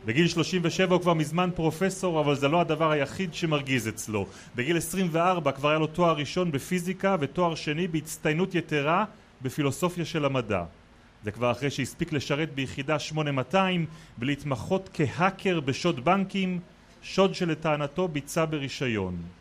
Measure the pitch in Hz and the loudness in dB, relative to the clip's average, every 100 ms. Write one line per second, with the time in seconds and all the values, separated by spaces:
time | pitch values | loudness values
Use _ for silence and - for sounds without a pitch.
0 | 104 120 170 170 151 185 165 160 190 180 | 0 4 4 2 0 0 0 0 2 4
1 | 175 160 143 165 180 175 160 156 190 190 | 4 2 0 0 0 0 -2 0 -2 0
2 | 185 160 147 139 139 170 165 151 160 151 | 0 2 2 2 4 2 2 2 2 2
3 | 135 - 185 - 165 151 131 131 110 101 | 0 -2 -6 -2 0 0 0 0 -2 -6
4 | - 104 95 - - 117 127 170 156 185 | -4 -2 -2 -8 -10 -4 0 0 0 -2
5 | 185 156 175 180 143 135 147 156 156 165 | 0 2 2 2 0 0 2 2 0 2
6 | 175 151 135 180 180 139 - 180 175 190 | 2 2 -2 -2 0 -2 -2 -2 -2 -2
7 | 196 185 139 175 175 156 - 151 185 160 | 0 0 0 0 0 0 -4 -2 0 -2
8 | 147 - 160 156 190 170 160 151 143 175 | -4 -2 0 2 2 0 0 0 2 2
9 | 214 - - - 131 139 139 131 180 175 | 0 -6 -20 -8 -6 0 0 2 -2 0
10 | 160 160 143 135 110 98 85 - - - | -4 0 0 0 0 -2 -2 -12 -20 -20
11 | - - 104 117 120 117 143 139 127 - | -20 -10 -10 0 0 0 -2 -2 -6 -4
12 | 160 147 - 147 160 139 131 - 135 151 | -2 -2 -2 -2 -2 -4 -6 -6 -2 -2
13 | - 156 147 135 123 190 190 180 156 - | -2 -2 0 0 2 2 4 0 -2 -8
14 | - - 123 143 147 131 - 185 190 - | -18 -6 -2 -2 -2 -4 0 -2 -2 -2
15 | 139 104 185 190 196 175 135 127 175 139 | 0 2 0 2 0 0 0 0 0 2
16 | 123 196 190 196 185 180 - - - - | 2 2 0 -2 -2 -4 -8 -20 -20 -20
17 | - - 190 160 175 151 160 151 143 - | -4 4 4 4 -2 0 0 0 0 -2
18 | 185 151 - 180 160 156 139 - 131 107 | -2 -2 -4 -2 0 0 -4 -2 0 0
19 | 92 87 85 90 | -2 -4 -8 -14